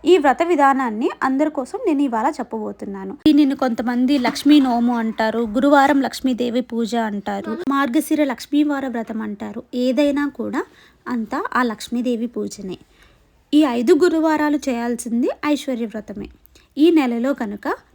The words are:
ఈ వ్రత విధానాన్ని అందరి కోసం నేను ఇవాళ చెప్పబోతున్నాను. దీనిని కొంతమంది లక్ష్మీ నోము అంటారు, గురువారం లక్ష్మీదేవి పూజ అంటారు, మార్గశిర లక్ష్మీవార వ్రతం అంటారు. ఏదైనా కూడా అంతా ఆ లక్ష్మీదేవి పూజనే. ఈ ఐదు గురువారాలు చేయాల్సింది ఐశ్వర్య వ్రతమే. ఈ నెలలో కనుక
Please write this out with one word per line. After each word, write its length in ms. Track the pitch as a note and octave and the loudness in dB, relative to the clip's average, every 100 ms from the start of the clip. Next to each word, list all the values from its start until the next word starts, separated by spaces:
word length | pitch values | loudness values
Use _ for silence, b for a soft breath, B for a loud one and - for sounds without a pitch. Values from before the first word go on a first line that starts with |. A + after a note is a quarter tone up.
| - | 6
ఈ 120 | F4+ | 4
వ్రత 260 | C#4+ B3 | 4 2
విధానాన్ని 640 | E4+ E4 C#4 C4+ B3+ G#3+ D#4 - | 2 4 4 4 -2 -2 -4 -2
అందరి 260 | C4 C4 D#4 | -2 0 0
కోసం 300 | D4+ B3+ G#4 A#4+ | -2 -8 -4 -2
నేను 160 | C#4+ | 0
ఇవాళ 240 | C#4+ A3+ B3+ | 0 0 -2
చెప్పబోతున్నాను. 840 | D#4 A#3 A3+ G#3+ G3+ G3+ G3 F#3+ | -4 -8 -8 -8 -10 -12 -10 -12
దీనిని 420 | - D#4 D4 C#4+ C4+ | 0 4 4 4 2
కొంతమంది 600 | C4 A3+ A#3 B3 B3+ C#4+ | -2 0 -2 0 2 2
లక్ష్మీ 420 | A#3+ - C#4+ D4+ | 0 0 6 6
నోము 380 | C4 A#3+ A#3+ A#3+ | 6 2 0 0
అంటారు, 420 | A3+ - A3 A3 | -4 -2 -2 0
గురువారం 640 | A#3 G#3+ C#4 C#4+ C4+ C#4 | -2 0 4 6 6 4
లక్ష్మీదేవి 600 | C4 - C4 A#3+ A#3+ A#3+ | 0 -4 -4 -2 -2 -2
పూజ 340 | B3 A3+ A3+ A#3 | -4 -4 -2 -2
అంటారు, 640 | A3 G#3 G3+ G3+ G3+ A3+ F4+ | -2 -6 -6 -8 -6 -6 -2
మార్గశిర 540 | C#4 C#4 A#3+ D4 D4+ | -2 0 -2 -2 0
లక్ష్మీవార 640 | C#4+ A#3 - C#4+ D4+ C#4+ C4+ | 0 -2 -2 0 2 -2 -4
వ్రతం 340 | A#3 A3 A3 | -6 -6 -8
అంటారు. 420 | G#3+ G3+ G#3+ G#3+ - | -8 -10 -10 -12 -8
ఏదైనా 540 | B3 B3 A#3+ C#4+ C#4 C#4+ | -2 0 2 2 2 -2
కూడా 380 | C#4 G#3+ A#3+ - b b b - | -4 -6 -4 -8 b b b -8
అంతా 360 | A#3+ G#3+ C4 - - | -6 -4 -6 -4 -2
ఆ 80 | |
లక్ష్మీదేవి 640 | B3 G#3+ - A#3+ B3 A#3 A#3 | -2 -4 -6 -4 -2 -2 -4
పూజనే. 500 | A3 G#3 - F#3+ F3 b b b b b b _ | -6 -8 -8 -12 -12 b b b b b b _
ఈ 100 | D4 | 2
ఐదు 300 | D4+ A#3+ A#3+ | 2 2 4
గురువారాలు 640 | D#4+ F4 D#4+ D#4 D4+ D4+ D4 C4+ | 4 4 2 0 0 0 -2 -2
చేయాల్సింది 600 | A#3 A#3+ A#3 A#3 A#3 D#4+ D5+ D4+ | -4 -4 -6 -4 -2 -2 -4 -4
ఐశ్వర్య 400 | D4 - A#3+ A3+ | -4 -2 -6 -6
వ్రతమే. 440 | A3 G#3 G3+ - - _ b b - | -8 -12 -14 -14 -16 _ b b 2
ఈ 140 | D#4+ | 4
నెలలో 420 | D#4+ C4 A#3 B3+ | 4 2 0 -2
కనుక 420 | C#4 A3+ G3+ C#4 G#4+ _ | -2 -6 -6 -6 -6 _